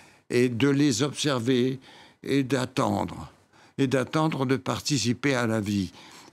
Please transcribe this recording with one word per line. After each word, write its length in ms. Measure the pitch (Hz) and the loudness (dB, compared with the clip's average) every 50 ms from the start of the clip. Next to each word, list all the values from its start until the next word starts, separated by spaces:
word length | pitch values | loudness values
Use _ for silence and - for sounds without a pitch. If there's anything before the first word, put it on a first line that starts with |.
| - - - _ _ - | -20 -20 -20 _ _ -2
Et 220 | - 120 123 127 | 2 2 2 2
de 180 | 117 107 135 143 | 2 2 2 2
les 340 | 139 139 147 147 113 107 | 4 4 2 2 2 2
observer 800 | 147 139 117 - - 151 135 120 113 131 131 120 123 131 131 127 - - - - - - _ _ | 0 -2 -2 -2 -2 0 0 0 0 2 2 2 2 0 -2 -6 -12 -20 -20 -20 -20 -20 _ _
et 200 | - - 135 139 | -4 0 0 0
d'attendre, 880 | 131 120 139 123 127 - - 143 117 104 101 98 92 85 82 - 76 - - _ _ _ _ - - - - - | 2 0 0 -2 -2 -2 -2 -2 0 0 0 0 -2 -4 -6 -12 -14 -16 -18 _ _ _ _ -20 -20 -16 -2 -2
et 80 | 139 | 0
d'attendre 580 | 127 139 131 123 - - 160 156 160 156 135 135 | 2 2 0 -2 0 0 0 0 0 0 0 0
de 120 | 123 135 | 0 0
participer 800 | 120 - 135 117 98 - - 147 127 98 120 117 - - 139 131 | -2 -2 -4 -6 -4 -2 -2 -2 0 0 0 -2 0 0 0 2
à 120 | 123 120 | 2 0
la 140 | 110 113 110 | 0 0 0
vie. 320 | 98 104 104 101 92 85 - - - - - - - - | 0 0 0 0 -2 -4 -8 -16 -20 -20 -20 -20 -16 -2